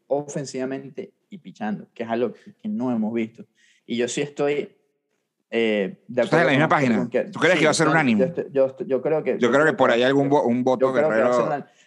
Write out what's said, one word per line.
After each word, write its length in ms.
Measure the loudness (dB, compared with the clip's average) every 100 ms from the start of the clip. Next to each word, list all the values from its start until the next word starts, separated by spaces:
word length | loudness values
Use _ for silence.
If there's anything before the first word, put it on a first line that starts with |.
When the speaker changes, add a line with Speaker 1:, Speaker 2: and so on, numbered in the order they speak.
| -6
Speaker 1:
ofensivamente 1040 | -6 -6 -10 -8 -8 -8 -8 -12 -14 -16 _ _
y 80 | -20
pichando, 500 | -18 -10 -8 -8 -10
que 80 | -12
es 40 | -6
algo 240 | -4 -4
que, 220 | -6 -20
que 140 | -14 -8
no 220 | -4 -4
hemos 200 | -2 -2
visto. 320 | -2 -6 -8 -20 _ _ _ -8
Y 100 | -4
yo 120 | -4
sí 140 | -4
estoy, 480 | -6 -2 -2 -2 -6 _ _ _ _ _ _ _ _
eh, 480 | -2 0 0 -2 -6 -8
de 140 | -2
Speaker 2:
¿Tú 0 |
estás 100 | 0
en 40 | 2
la 40 |
Speaker 1:
acuerdo 80 | 4
Speaker 2:
misma 180 | 2 2
Speaker 1:
con, 0 | 2
Speaker 2:
página? 220 | 2 0
Speaker 1:
con 120 | 0
que, 140 | -2
Speaker 2:
¿Tú 140 | -4 0
crees 140 | 2
Speaker 1:
sí, 60 | 4
Speaker 2:
que 40 | 2
va 40 |
a 40 |
ser 120 | 2 2
Speaker 1:
yo, 40 |
Speaker 2:
unánime? 280 | 2 2 2
Speaker 1:
yo 60 | 0
estoy, 180 | -2 -4
yo 140 | 0 0
estoy, 200 | -2 -4
yo 140 | -2
creo 200 | -2 -2
que, 60 | -2
Speaker 2:
Yo 60 | 0
Speaker 1:
yo 100 | 2
Speaker 2:
creo 100 | 4
Speaker 1:
creo 100 | 2
Speaker 2:
que 40 | 4
por 140 | 4
Speaker 1:
que 60 | 4
Speaker 2:
ahí 60 |
algún 260 | 4 2 2
vo-, 140 | 2 2
un 180 | 0
voto 220 | 0 2 2
Speaker 1:
yo 40 |
creo 140 | 2 2
que 40 |
va 0 |
a 40 | 2
ser 80 | 2
Speaker 2:
Guerrero. 160 | 2 0
Speaker 1:
unánime. 220 | -4 -8 _